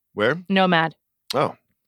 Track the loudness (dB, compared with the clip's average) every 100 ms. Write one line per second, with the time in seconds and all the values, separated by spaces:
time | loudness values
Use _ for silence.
0 | _ -2 0 0 -2 0 2 2 0 -6
1 | _ _ -8 -4 -4 -6 _ _